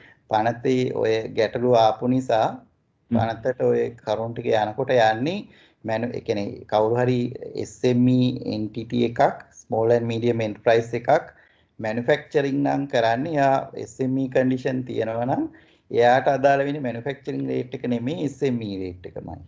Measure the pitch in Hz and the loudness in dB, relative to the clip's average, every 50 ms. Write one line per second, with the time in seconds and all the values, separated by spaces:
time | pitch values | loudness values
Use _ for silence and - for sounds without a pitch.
0 | - - _ _ _ - 110 110 110 120 123 120 120 131 131 127 127 - - 110 | -20 -20 _ _ _ -2 0 0 0 0 -2 -2 -2 0 0 0 0 -2 -2 -2
1 | 110 110 110 113 110 - - 117 107 101 - 120 120 123 123 113 113 110 - - | 0 0 0 -2 -2 -4 -2 -2 -2 0 0 0 2 4 6 6 6 4 4 2
2 | 143 123 127 131 127 - 117 110 117 165 240 - - _ _ _ _ _ _ _ | 0 0 0 0 0 0 2 2 2 0 -2 -6 -16 _ _ _ _ _ _ _
3 | _ - 117 110 110 113 117 117 - 131 127 - 127 123 120 120 120 120 120 - | _ -2 0 0 0 0 -2 -4 -4 -4 -2 0 0 2 2 2 0 -2 -6 -8
4 | - 113 107 110 113 117 113 127 117 117 113 107 107 107 107 - 131 139 131 120 | -4 -4 -2 -2 -4 -6 -6 -6 -2 0 0 0 0 -2 -2 -4 -2 2 4 4
5 | 110 110 110 110 127 165 185 208 - - - _ _ _ _ _ - 110 110 113 | 4 4 2 2 -2 -4 -4 -6 -8 -12 -20 _ _ _ _ _ -6 -4 -4 -4
6 | 117 - - - - - 110 101 101 - - - - - 107 107 107 110 120 123 | -4 -4 -8 -8 -4 -4 -4 -4 -4 -6 -8 -12 -6 -2 0 2 2 2 2 2
7 | 123 127 127 120 120 120 - - - - - - 107 - - - - 127 123 120 | 2 2 2 0 -2 -4 -6 -10 -12 -10 -8 -8 -8 -8 -6 -2 0 2 4 4
8 | 123 127 127 127 127 123 123 127 - - 107 107 107 104 - 117 113 117 120 120 | 4 4 4 4 2 2 0 -4 -6 -6 -6 -6 -6 -8 -8 -10 -8 -4 -2 0
9 | 120 117 120 - 139 180 - - - _ _ - - - 117 110 113 117 120 120 | 0 0 2 2 2 2 2 -2 -14 _ _ -18 -10 -4 -2 2 4 4 4 2
10 | 117 117 113 113 117 120 117 113 110 107 104 - - 120 113 117 117 117 127 117 | 2 0 -2 0 0 0 0 0 -2 -4 -4 0 2 4 4 4 2 0 -6 -4
11 | 120 - 147 175 - - - _ _ _ _ _ _ _ _ - 110 110 110 120 | 2 2 2 2 0 -4 -20 _ _ _ _ _ _ _ _ -8 -6 -4 -4 -2
12 | 120 - 147 143 - - - 147 139 143 135 143 143 139 139 139 139 143 - 120 | 0 0 0 0 0 -2 -2 0 0 0 0 0 0 0 0 -2 -2 0 0 2
13 | 117 113 117 123 147 170 156 143 139 135 135 135 - - - 110 107 - - - | 2 2 2 0 -2 -2 0 2 2 4 2 2 -2 -4 -10 -12 -12 -10 -6 -4
14 | 131 127 131 135 135 127 127 135 131 127 131 127 127 139 127 127 127 120 113 113 | -2 -2 0 -2 -2 0 2 2 2 2 2 0 -2 -2 -4 -4 -6 -6 -4 -4
15 | 110 110 113 117 120 127 147 262 320 320 - - _ _ _ _ _ - - 113 | -4 -2 -2 -2 -2 -2 -2 -2 -4 -6 -8 -16 _ _ _ _ _ -4 2 4
16 | 117 120 123 135 - 151 139 131 135 139 139 139 139 143 143 151 131 120 113 117 | 6 6 6 4 4 2 2 4 4 4 4 4 2 -2 -2 -4 -4 -6 -6 -6
17 | 120 143 135 - - 147 135 139 135 131 131 131 127 127 - - - 123 120 117 | -6 -8 -8 -8 -8 -8 -6 -6 -4 -4 -4 -4 -4 -6 -8 -6 -4 -2 -2 -2
18 | 117 131 165 180 156 131 - - 143 135 123 117 113 101 98 95 95 90 87 90 | -2 -4 -4 -4 -4 -6 -4 -2 -2 -2 -2 -2 -4 -6 -6 -6 -6 -8 -10 -12
19 | - - - 101 95 85 82 - 90 | -14 -14 -14 -12 -12 -12 -14 -14 -16